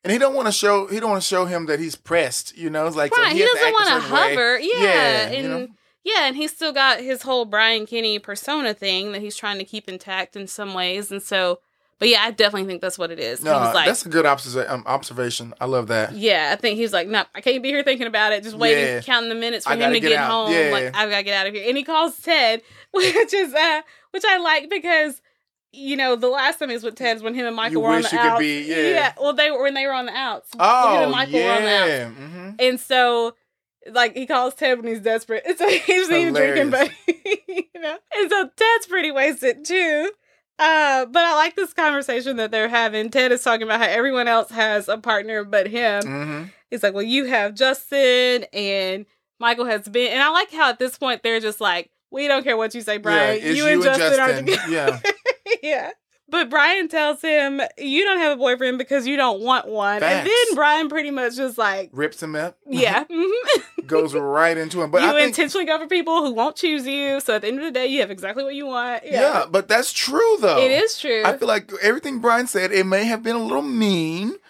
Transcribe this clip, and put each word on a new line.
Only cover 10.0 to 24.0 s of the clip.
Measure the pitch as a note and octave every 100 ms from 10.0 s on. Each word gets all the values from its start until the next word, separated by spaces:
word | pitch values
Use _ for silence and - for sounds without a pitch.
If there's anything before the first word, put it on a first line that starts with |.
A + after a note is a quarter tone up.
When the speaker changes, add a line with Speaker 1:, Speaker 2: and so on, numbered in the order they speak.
| G3 F#3+ F#3+ G3+
Speaker 2:
in | F#3+
some | - G3+
ways. | F#3 F3+ F#3+ G3+
And | G3
so, | - G3 F3+ F3 _ _ _ _
but | D#3
yeah, | A3
I | A3
definitely | G#3+ G#3 G3+ F#3+
think | F3+
that's | F#3+ F3+
what | E3+
it | E3
is. | A#2 B2+
He |
Speaker 1:
No, | D#3 C#3+
Speaker 2:
was | A#2+
like, | F3+
Speaker 1:
that's | D3+ D#3 E3+
a |
good | D#3+
observa-, | D3+ C#3 C3 B2+ A#2+
um, | B2+ A#2
observation. | C3+ - A#2+ A#2+ - A#2 -
I | B2
love | B2+ A2
that. | A2+ G#2+
Speaker 2:
Yeah, | G#3 A3 F3+ D3
I | G3+
think | A#3 G#3+
he |
was | A3+
like, | G3 F3+
"No, | G#3+ F3+
I | -
can't | B3 C4
be | C4
here | C#4+
thinking | C#4 C4 A#3
about | A3 G#3+
it, | G#3
just | G#3+ G#3+
waiting, | A#3 - C3+
Speaker 1:
Yeah. | B2
Speaker 2:
counting | - A#3+ A3+
the |
minutes | A3+ A#3 A3+ -
for |
Speaker 1:
I |
Speaker 2:
him | A#3
Speaker 1:
gotta | A#3+
Speaker 2:
to | A#3+
Speaker 1:
get | D#3
Speaker 2:
get | D3
Speaker 1:
out. | C#3
Speaker 2:
home. | A3+ E3
Speaker 1:
Yeah. | E3 D3+
Speaker 2:
Like, | C#3 B2+ F3+
I've | G#3+
gotta | G3+
get | G3+ G3
out | G3
of |
here." | G#3 G#3+
And | C#4
he |
calls | C#4 D#4+ E4 -
Ted, | - D#4+ A#3 A3+ _ -
<laughs> | -
which | G4 F#4 F4 A4
is, | G4+ F4
uh, | C#4 D#4+ D#4 D#4+ _